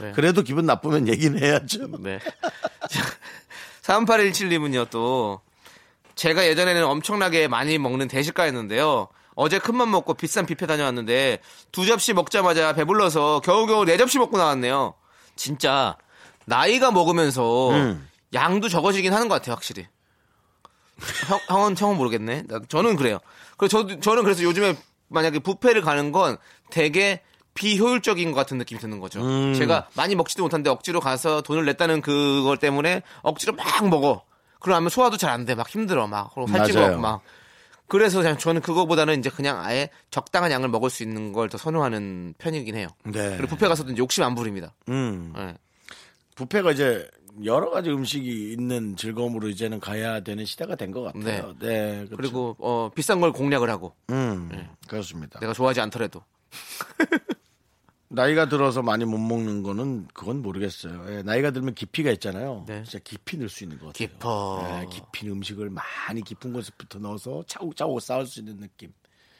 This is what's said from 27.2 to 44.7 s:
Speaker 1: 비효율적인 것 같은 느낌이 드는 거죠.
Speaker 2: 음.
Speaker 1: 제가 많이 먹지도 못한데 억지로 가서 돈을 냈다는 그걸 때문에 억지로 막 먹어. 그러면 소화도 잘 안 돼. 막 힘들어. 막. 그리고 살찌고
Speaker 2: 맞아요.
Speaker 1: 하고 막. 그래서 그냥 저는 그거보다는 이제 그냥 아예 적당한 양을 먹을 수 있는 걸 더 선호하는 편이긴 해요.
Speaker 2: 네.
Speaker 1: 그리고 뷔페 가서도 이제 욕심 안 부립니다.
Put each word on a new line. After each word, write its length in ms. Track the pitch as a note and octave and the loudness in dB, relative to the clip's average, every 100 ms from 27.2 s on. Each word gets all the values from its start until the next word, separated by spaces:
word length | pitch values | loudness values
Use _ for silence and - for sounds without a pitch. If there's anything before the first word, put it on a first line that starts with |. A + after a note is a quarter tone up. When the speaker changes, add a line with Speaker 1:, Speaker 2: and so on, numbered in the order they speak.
| _ _ _ | _ _ _
Speaker 1:
비효율적인 760 | - G#3 G3 A3+ B3 - F3+ E3+ | -4 0 4 4 2 2 0 0
것 40 | C3+ | 0
같은 200 | C3 C3 | -2 -4
느낌이 240 | A#2+ A2+ | -8 -10
드는 180 | A2 G#2 | -10 -10
거죠. 220 | F#2 G#2 | -10 -6
Speaker 2:
음. 320 | B2 C3+ C3+ | -2 0 0
Speaker 1:
제가 340 | C3+ D3 D#3+ - | 2 2 0 -2
많이 220 | - E3+ G3+ | -2 0 2
먹지도 260 | - - | 0 -2
못한데 300 | E3 D#3+ C#3+ | -2 0 2
억지로 280 | B2+ - E3+ | 0 0 -2
가서 420 | C#3 C3 E3 D3+ | 0 0 0 0
돈을 240 | - D#3 D3+ | 0 0 0
냈다는 360 | C#3 E3+ D#3 | 2 2 2
그걸 560 | D3 C#3+ C#3+ C#3 C3+ C#3 | 2 2 2 2 2 2
때문에 460 | D3 C#3 D#3 F#3 - - | 2 2 0 -2 -6 -6
억지로 320 | - D3+ - | -4 -2 -4
막 340 | - - - G#3 | -4 0 2 4
먹어. 360 | D#3+ C#3+ G#2 - _ _ _ | 4 4 2 -4 _ _ _
그러면 300 | F#3 F3 E3 | 0 2 2
소화도 280 | B3+ B3 G#3+ | 4 2 2
잘 120 | D#3 | 0
안 160 | A#2+ A#2+ | 0 -2
돼. 80 | |
막 160 | A#2 A#2 | -2 -4
힘들어. 380 | G3+ G#3+ D#3+ G#2+ | -4 0 0 0
막. 240 | G#2 G2 | -4 -6
그리고 140 | - A#2+ | -6 0
살찌고 320 | G#2 G#2+ G#2 | 4 4 6
Speaker 2:
맞아요. 120 | G2+ | 4
Speaker 1:
하고 80 | E2+ | 4
막. 200 | G#2+ G#2 - - - _ _ _ - | -2 -4 -8 -20 -20 _ _ _ 0
그래서 320 | G3 G#3+ F#3 | 4 6 4
그냥 180 | E3 C#3+ | 2 2
저는 220 | D#3+ E3+ | 0 0
그거보다는 580 | F3 E3+ E3+ D#3+ D#3 D3 | 2 2 4 4 4 2
이제 100 | C3 | -2
그냥 340 | - C#3 A#2 | -2 -2 -2
아예 260 | F2+ B2 C#3 - _ | -2 -2 -4 -8 _
적당한 400 | - - F3+ F3 | -8 -2 0 2
양을 160 | C3 C3 | 2 0
먹을 220 | A2+ B2+ | 0 0
수 140 | - | -2
있는 280 | A2 A2 G#2+ | -8 -8 -6
걸 160 | G2+ A2 | -4 -4
더 100 | G#2+ | -4
선호하는 760 | D#3+ D#3+ C#3 G#2+ G2+ F#2 F2 D#2+ | -4 -2 0 -2 -6 -8 -12 -10
편이긴 380 | E3 D#3 A2 A2 | -8 -6 -6 -8
해요. 140 | F2+ - G#2+ | -8 -10 -8
Speaker 2:
네. 320 | G#2 G2+ F#2 | -4 -4 -4
Speaker 1:
그리고 180 | C3 D#3+ | -6 0
뷔페 120 | G3+ | 2
가서도 220 | D#3+ C3 | 0 -2
이제 80 | A#2 | -2
욕심 240 | B2+ - | -2 0
안 120 | C3 A#2+ | 0 -2
부립니다. 380 | A2 G2 D#2+ | -6 -8 -12